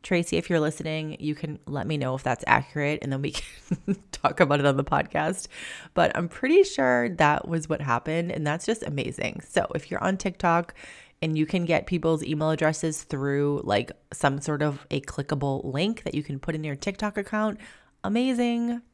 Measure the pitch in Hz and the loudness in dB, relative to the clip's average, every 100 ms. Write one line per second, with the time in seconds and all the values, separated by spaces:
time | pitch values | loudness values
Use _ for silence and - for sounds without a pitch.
0 | - 175 165 165 - 170 151 151 160 156 | 0 0 2 -2 2 2 2 -2 -6 -4
1 | 156 - 151 147 151 147 - 143 - 151 | -6 -6 -6 -4 -6 -10 -8 -6 -2 -2
2 | 127 131 131 123 - - 131 151 143 151 | -2 -2 -2 -2 4 2 4 -2 0 0
3 | 139 135 143 - - - - 180 - - | -2 -2 -2 -4 -8 -18 -6 -4 -2 -4
4 | - - 139 - 156 143 143 139 139 143 | -4 -2 -2 4 4 6 4 4 2 0
5 | 147 160 156 185 - - - - - - | 2 0 0 -2 -8 -14 -14 -14 -6 2
6 | 165 - 170 - 262 349 381 - 127 123 | 2 2 -4 -4 4 6 6 4 4 4
7 | 120 170 151 151 - 165 156 160 143 120 | 2 4 4 4 0 -4 -2 -4 0 0
8 | 156 160 170 - 147 160 - 226 - 143 | 0 -2 -2 -2 -2 -2 -2 -2 -2 -4
9 | - - - - - - - - - 180 | -4 -4 -6 -6 -2 0 0 -4 -6 -2
10 | 185 190 190 180 175 170 170 - - - | -2 -2 -4 0 2 2 0 -12 -20 -20
11 | - _ 160 156 156 180 170 160 - 175 | -20 _ -2 0 2 0 2 2 2 0
12 | 160 160 - 151 156 156 156 151 160 151 | 2 0 0 0 0 2 0 0 -2 -4
13 | - 139 139 139 143 143 - 101 120 - | -6 -2 0 2 2 0 2 0 0 -12
14 | _ - 143 139 151 147 151 139 - 143 | _ 0 0 0 -2 0 0 -2 -4 -6
15 | - - 143 139 143 135 127 135 196 226 | -4 -8 -4 -2 0 -2 -4 -2 -2 -2
16 | - 147 147 139 - 156 156 143 - 196 | -4 -4 -4 -6 -4 -4 -4 -4 -6 -4
17 | 208 208 202 214 214 208 - - _ _ | -4 -4 -4 -2 -2 -4 -14 -20 _ _
18 | 190 220 262 240 240 233 233 240 _ | -2 0 2 2 2 0 -2 -4 _